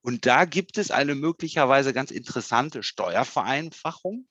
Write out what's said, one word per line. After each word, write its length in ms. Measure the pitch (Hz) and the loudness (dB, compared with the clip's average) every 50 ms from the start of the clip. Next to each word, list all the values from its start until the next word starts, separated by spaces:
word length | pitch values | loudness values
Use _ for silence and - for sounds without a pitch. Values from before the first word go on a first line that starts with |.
Und 240 | _ 123 123 110 - | _ -6 -6 -2 2
da 220 | 127 123 139 180 | 4 6 6 6
gibt 320 | 170 147 180 185 _ - 214 | 4 2 -4 -4 _ -4 -4
es 120 | 202 - | -2 0
eine 240 | - - 143 143 147 | 0 0 2 0 0
möglicherweise 760 | 135 143 165 170 _ - 160 - 165 143 127 135 139 139 135 | -2 -2 -4 -4 _ -8 -6 2 2 4 6 6 4 4 2
ganz 180 | 123 127 135 - | 0 -2 -4 -6
interessante 720 | - - 127 - - 127 107 - 120 117 135 156 - 123 | -8 -12 -12 -8 -8 -8 -4 0 0 0 0 0 -6 -8
Steuervereinfachung. 1400 | 98 - - - 101 90 85 101 131 - - 147 98 110 131 143 160 165 156 - - 160 165 - _ 185 208 247 254 _ | -10 -10 -6 -4 -4 -2 0 0 -2 0 -2 -4 -2 -2 -2 -2 -4 -8 -14 -8 -8 -8 -8 -6 _ -10 -10 -10 -14 _